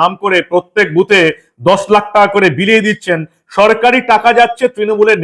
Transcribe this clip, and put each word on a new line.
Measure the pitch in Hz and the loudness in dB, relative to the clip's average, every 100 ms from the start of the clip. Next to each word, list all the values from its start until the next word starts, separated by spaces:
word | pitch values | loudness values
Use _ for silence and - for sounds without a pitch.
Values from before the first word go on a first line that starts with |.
নাম | 175 190 | -2 -2
করে | 202 185 | -4 -4
প্রত্যেক | - 180 - 214 185 | -2 -4 -4 -4 -2
বুথে | 156 202 196 160 - _ _ | -2 0 0 0 -4 _ _
দশ | 123 202 196 | -2 -2 0
লাখ | 208 - | -2 0
টাকা | 214 202 | 0 0
করে | 202 185 | 0 0
বিলিয়ে | 135 196 220 214 | -2 0 0 0
দিচ্ছেন, | 208 185 165 156 _ _ | -6 -4 -6 -6 _ _
সরকারি | - 208 220 240 247 247 | 0 0 2 0 0 0
টাকা | 214 233 | 0 2
যাচ্ছে | 226 233 - 247 | 2 0 0 -4
তৃণমূলের | 208 214 214 214 202 | -2 -4 0 2 2